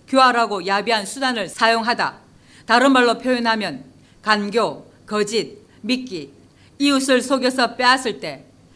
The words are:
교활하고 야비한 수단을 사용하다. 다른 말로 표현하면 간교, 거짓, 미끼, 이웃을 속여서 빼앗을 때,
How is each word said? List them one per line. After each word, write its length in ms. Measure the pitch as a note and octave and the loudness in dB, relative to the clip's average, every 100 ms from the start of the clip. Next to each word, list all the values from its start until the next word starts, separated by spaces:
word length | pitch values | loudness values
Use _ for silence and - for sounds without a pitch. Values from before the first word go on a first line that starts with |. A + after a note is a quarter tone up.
| - | -2
교활하고 580 | C4 B3+ A#3 A3+ G3 F3 | 4 4 4 0 -2 -2
야비한 400 | G3 G#3 A3 G3 | -2 0 -2 -2
수단을 420 | C4+ C4 A#3 E3+ | -4 -4 -4 -6
사용하다. 680 | - A3+ A3+ A3+ A#3 D#3 - - _ _ - - | 0 2 2 0 -2 -4 -6 -20 _ _ -20 0
다른 260 | A#3 C4+ | 4 6
말로 280 | C4 A#3+ A#3 | 4 4 2
표현하면 640 | B3+ B3 A#3 A3 F#3+ C3 - - _ _ | -2 -2 0 -2 -4 -8 -14 -20 _ _
간교, 680 | G#3+ G#3+ G3+ A3+ F#3 C#3 - _ - | -2 -2 0 0 -2 -4 -14 _ -8
거짓, 540 | G#3+ G3+ A3+ D3+ - - _ | -4 -2 -2 -4 -10 -20 _
미끼, 500 | G#3+ B3+ B3+ F3 C#3+ - _ _ - _ | -4 -4 -4 -12 -12 -18 _ _ -20 _
이웃을 420 | C#4+ C4+ C4+ B3+ | 0 2 2 0
속여서 540 | B3 C4+ B3 B3+ A#3+ B3 | 2 0 0 0 -2 0
빼앗을 460 | B3 C4+ B3+ G3+ | 2 2 -2 -8
때, 240 | E3 C3+ - _ _ | -10 -12 -18 _ _